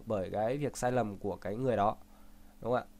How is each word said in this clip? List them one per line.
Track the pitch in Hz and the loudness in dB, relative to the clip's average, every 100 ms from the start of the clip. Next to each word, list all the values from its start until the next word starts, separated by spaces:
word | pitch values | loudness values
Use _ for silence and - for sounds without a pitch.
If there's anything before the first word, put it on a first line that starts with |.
| - | -2
bởi | 107 90 | -2 0
cái | 95 110 139 | 0 0 2
việc | 139 - | -2 0
sai | 123 | 0
lầm | 123 107 95 | 2 0 -2
của | 101 87 | -4 -4
cái | 90 107 | -4 -2
người | 131 107 | 2 4
đó, | 101 - - - - - - - | 4 2 -6 -20 -20 -20 -20 -8
đúng | 113 | 0
không | |
ạ? | 123 - | 0 0